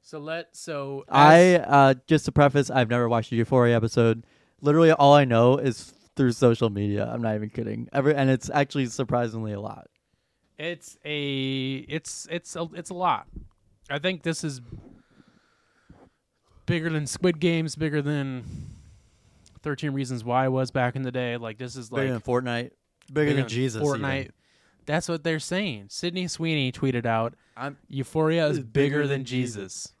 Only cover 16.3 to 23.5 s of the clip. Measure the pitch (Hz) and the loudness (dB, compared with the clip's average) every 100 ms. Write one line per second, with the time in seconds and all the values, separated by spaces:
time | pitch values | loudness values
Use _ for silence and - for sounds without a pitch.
16.3 | _ _ _ - 170 160 156 143 - 180 | _ _ _ -4 -2 0 -4 -4 -2 -2
17.3 | 160 170 170 160 147 156 151 143 147 139 | 0 0 0 -2 -4 -4 -2 -2 -4 -4
18.3 | 127 117 - - - - _ _ _ _ | -8 -10 -14 -14 -18 -20 _ _ _ _
19.3 | _ _ _ 151 143 151 139 131 127 117 | _ _ _ -10 -6 -6 -6 -6 -8 -2
20.3 | 123 131 131 127 135 123 127 131 127 123 | 0 0 0 -2 -2 -4 -4 -8 -6 -6
21.3 | 120 117 107 127 127 110 127 135 120 117 | -8 -10 -12 -14 -14 -10 -4 -4 -4 -2
22.3 | 123 127 117 123 _ _ _ _ 143 147 | -2 -2 -6 -8 _ _ _ _ -2 0
23.3 | 143 123 | 0 -2